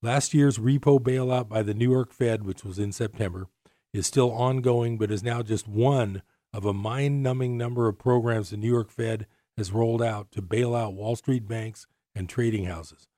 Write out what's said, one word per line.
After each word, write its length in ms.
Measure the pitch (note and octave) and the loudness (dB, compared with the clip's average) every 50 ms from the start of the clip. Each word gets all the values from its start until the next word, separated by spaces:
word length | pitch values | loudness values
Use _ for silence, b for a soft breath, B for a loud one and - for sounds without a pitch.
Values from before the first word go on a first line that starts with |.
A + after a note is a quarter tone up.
Last 320 | - A2 B2 C#3+ - - - | -4 0 0 0 -2 2 4
year's 260 | D#3 C#3+ C#3+ B2 A2+ | 4 6 6 4 2
repo 420 | G#2+ A#2+ C3+ C#3+ - D3+ C#3+ C#3 | 2 2 2 4 4 4 4 4
bailout 480 | A#2+ B2+ B2+ C3 B2+ B2+ B2+ B2 B2 G#2+ | 4 2 0 0 0 0 0 -2 -2 -2
by 140 | A#2 A2+ A2 | -2 -2 -2
the 120 | G#2 G#2 | 0 0
New 160 | G#2 A#2+ B2 | 0 2 4
York 220 | B2+ C3 B2+ - - | 4 2 2 -2 -4
Fed, 320 | _ B2+ A#2 A2+ A2 G#2 | _ 0 0 0 0 -2
which 200 | G2 F#2 - - | -6 -8 -8 -8
was 140 | G2+ F#2 F#2+ | -12 -6 -4
in 140 | G#2 G2+ G2 | -4 -6 -4
September, 560 | - A#2 G#2+ - - G#2 F#2+ F2 F#2+ F#2+ - _ _ b b b b b b _ | -4 -6 -6 -4 -4 -4 -4 -4 -8 -12 -14 _ _ b b b b b b _
is 140 | G2+ F#2 | -4 -4
still 240 | - - C#3 B2+ B2 | 0 4 4 4 4
ongoing, 680 | A#2+ A#2 B2 B2+ C3 C3 B2 B2+ A#2+ A#2+ A#2 A#2 A#2 | 4 2 0 0 2 2 2 2 2 2 2 0 0
but 140 | A2 G#2+ G2+ | -2 -2 -2
is 120 | G#2+ G2+ G2 | -2 -2 -2
now 200 | A#2+ A#2 A#2+ A#2+ | -4 -4 -4 -2
just 240 | G#2+ A2 G#2 - | -2 -2 -4 -4
one 560 | G#2+ G2+ G#2+ A#2 C3+ C#3+ C3+ A#2+ G#2 G2 F#2+ - _ _ _ _ _ - | -4 0 2 4 4 4 4 2 0 -2 -6 -10 _ _ _ _ _ -10
of 120 | G#2+ G2 | -4 -2
a 80 | G#2 G2 | -2 -2
mind-numbing 840 | G2 G2+ G#2+ A#2 C3 C#3+ C#3+ C#3+ C#3 C3+ C3 B2+ B2+ C3 B2 B2 A#2+ | -2 -4 -4 -4 -2 0 0 0 0 0 0 0 0 -2 -2 -2 -4
number 300 | A#2+ A#2+ B2 A#2+ A#2+ A2 | -4 -4 0 2 2 2
of 100 | G2+ - | 0 0
programs 520 | - C3 B2 B2 A#2 A#2+ A#2 A2+ G#2+ - | 2 2 4 4 4 2 0 0 -2 -4
the 60 | - | -8
New 140 | G#2+ G#2 A#2 | -4 0 2
York 200 | A#2+ A#2+ A2+ - | 2 2 0 -2
Fed 360 | - - A#2 A2+ A2+ G#2+ G#2+ - _ _ _ _ _ | -6 -6 -4 -4 -2 -4 -6 -10 _ _ _ _ _
has 160 | - G#2+ F2+ G2 | -8 -6 -4 0
rolled 280 | A2 A#2 A#2 A#2 A#2 | 0 2 2 2 2
out 300 | A#2 A#2 A2 G#2 G2+ _ | 0 0 -2 -4 -10 _
to 100 | _ - | _ -10
bail 340 | G2 F2 - A2 B2 A#2+ A#2 | -6 -2 0 0 0 0 0
out 200 | A#2+ A#2 G#2+ G2 | -2 -2 -4 -6
Wall 220 | F#2+ G#2 A2 A#2+ | -8 -4 -4 -4
Street 320 | A#2 - - C3+ B2+ A2+ G2+ | -4 0 0 0 0 0 -4
banks 380 | A2+ A2+ A2 A2 G#2+ - - _ _ _ _ _ _ | -8 -6 -6 -8 -12 -14 -20 _ _ _ _ _ _
and 140 | G#2 F#2+ E2+ | -8 -8 -6
trading 380 | - - A#2+ A#2 A2 G#2+ F#2+ | -4 -2 0 0 0 0 -2
houses. 420 | F2+ F2 D#2+ D#2+ - - _ _ _ _ | -4 -6 -8 -12 -16 -20 _ _ _ _